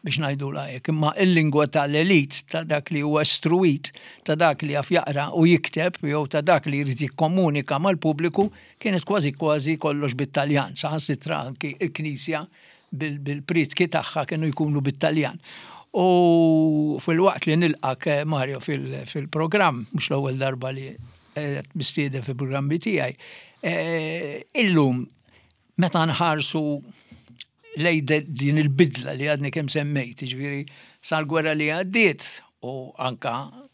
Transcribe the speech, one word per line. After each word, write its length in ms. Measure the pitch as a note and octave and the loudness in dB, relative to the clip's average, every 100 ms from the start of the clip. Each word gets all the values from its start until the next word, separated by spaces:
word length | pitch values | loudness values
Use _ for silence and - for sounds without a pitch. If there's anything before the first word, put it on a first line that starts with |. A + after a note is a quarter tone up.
| F3+ | -4
biex 140 | C#3 | -2
ngħidu 300 | C#3+ C#3+ C#3 | -2 -2 -6
hekk. 380 | D3 C#3+ C3 - | -6 -8 -8 -4
Imma 200 | D#3 D3+ F3 | 0 0 2
il-lingwa 500 | F#3+ E3+ D#3 D3 D3 | 4 4 4 4 2
tal-elit, 760 | D#3 C#3+ D3 E3+ F3+ C#3 - - | 2 0 2 4 4 2 -4 -6
ta' 120 | D#3+ | -8
dak 280 | E3 D3+ C#3+ | -2 -4 -2
li 80 | D#3 | -2
huwa 220 | D3 D3+ D3+ | 0 2 2
istruit, 680 | - D#3+ F3 F#3 C#3 - - - - | 2 2 4 4 2 -4 -14 -20 -16
ta' 140 | - D#3 | -4 2
dak 220 | E3 D3 | 4 2
li 140 | D3+ C#3+ | -2 -4
jaf 140 | C#3 | 2
jaqra 360 | F3 - C#3+ D3 | 0 2 -4 -2
u 120 | - E3 | 4 6
jikteb, 480 | E3+ - - F3 - D3 | 6 0 -2 -2 -2 -4
jew 200 | D3 C#3 | -2 -2
ta' 140 | D#3+ D3 | -2 4
dak 240 | D#3+ D3+ | 4 4
li 140 | C#3 | -2
jrid 180 | C#3+ B2 D3 | -2 -2 -4
jikkomunika 720 | - D#3+ F#3 F3 D3 C#3 C#3+ | 0 0 2 2 0 -2 0
mal-pubbliku, 680 | F#3 F3+ D#3+ D3 E3+ F#3+ G3+ - - _ | 0 2 0 0 0 2 0 -2 -20 _
kienet 280 | A3 F#3 - | -2 -2 0
kważi 260 | G3+ D3 | 0 0
kważi 440 | C#3 D#3+ D3+ C3+ D#3+ | -2 0 0 0 -2
kollox 340 | D#3+ C#3+ C#3+ B2+ | -2 -2 -2 -2
bit-Taljan. 600 | C#3+ - C#3+ C#3+ C3+ - | -4 -2 0 0 0 -4
Saħansitra 640 | D3 D#3 - C#3 D3+ D#3 B2+ | -4 -4 -2 -4 -4 -6 -6
anki 260 | C3+ D3+ C3+ | -8 -10 -6
il-Knisja 680 | F3+ C#3+ D#3 C3+ - D#3 D3+ _ _ _ _ | -6 -4 -8 -6 -6 -6 -8 _ _ _ _
bil-, 280 | C#3 D#3 C#3+ | -8 -6 -6
bil-pritki 720 | C#3+ C#3+ C#3 E3 C#3+ - F3 | -6 -6 0 0 0 0 0
tagħha 380 | D#3+ - D#3+ C#3 | 0 -2 -6 -4
kienu 240 | D#3+ D#3 | -2 -2
jkunu 320 | C#3 D3+ D3 C#3 | 0 0 0 0
bit-Taljan. 560 | C#3 D#3+ D#3 C#3 - - - - - - G#3+ | 0 0 0 -2 -6 -18 -20 -20 -20 -6 2
U 1000 | F3+ F3+ F3 E3 E3 D#3+ D#3+ D3+ D3+ C#3 | 4 6 6 6 6 6 4 4 0 0
fil-waqt 460 | - E3 F#3+ D3 - | 0 4 4 2 0
li 60 | D#3+ | 4
nilqak, 500 | E3+ D3+ C3+ C3 - | 4 2 -2 -2 0
eh, 180 | C#3+ D3+ | 0 0
Mario, 340 | D3+ C3 C3+ | -2 -2 -4
fil-, 440 | - C#3+ C3+ C3+ B2+ | -4 -6 -6 -10 -8
fil-programm, 800 | D#3 C#3+ D#3 D#3+ G#3 F3+ B2 A2 | -10 -6 -4 0 4 2 2 -6
mhux 200 | - - | -6 -2
l-ewwel 260 | C#3 C#3 C3 | -2 -2 -2
darba 320 | C3+ C3 B2+ | -2 -4 -8
li 200 | C3+ C3+ - - - _ | -8 -12 -16 -20 -20 _
qed 380 | - D3 C#3+ C#3 | -8 -6 -6 -8
mistieden 480 | - C3+ - C#3+ C3+ | -6 -4 -2 -2 -2
fil-programmi 560 | A#2+ B2+ C3+ C3+ C#3+ E3 | -8 -6 -4 -2 -2 -2
tiegħi, 380 | A3+ F3+ B2+ C3 - - - _ | 0 -2 -2 -6 -18 -20 -20 _
eh, 800 | - E3+ E3 E3 D#3 E3 D3+ C#3+ - | -4 -2 -2 -2 -2 -6 -8 -10 -8
illum 480 | D4 A3 E3+ C#3+ B2+ - _ _ _ _ _ _ - | 0 2 4 4 0 -4 _ _ _ _ _ _ 0
meta 260 | F3 F3 D#3+ | 2 2 0
nħarsu 580 | D3 E3+ D3+ C3+ D#3+ D3+ C#3+ C#3 - _ - _ - - _ - - | 2 0 0 -2 -2 -2 -4 -8 -20 _ -20 _ -20 -20 _ -14 -2
lej 220 | E3+ D#3+ C#3+ | 2 2 2
de-, 200 | D3+ D3 | 0 0
din 320 | C3 C#3 D3+ | -2 2 4
il-bidla 540 | D3+ C3+ D#3+ B2+ C3 C#3 | 2 4 4 4 -8 -6
li 120 | C#3+ | -2
għadni 220 | D3 C#3+ | -2 -2
kemm 180 | D#3+ C#3+ | -4 -4
semmejt, 540 | D#3 D3 C#3+ B2 C#3 C3 | -4 -2 -4 -4 -10 -10
jiġifieri 380 | C3 C#3+ C#3+ C#3 - - _ | -8 -6 -8 -10 -16 -20 _
sal-gwerra 540 | - D#3+ D3+ D#3+ D#3 D3+ | -4 -4 0 0 0 0
li 140 | D3+ | -2
għaddiet 540 | D#3+ F#3+ A3+ G#3 D3 - - _ _ B2 | -2 -2 2 2 2 -8 -12 _ _ -12
u 220 | C3+ B2+ - | -10 -12 -6
anka 480 | B2+ B2 C#3 A#2 C#3 B3 C#4 | -6 -4 -6 -6 -8 -18 -20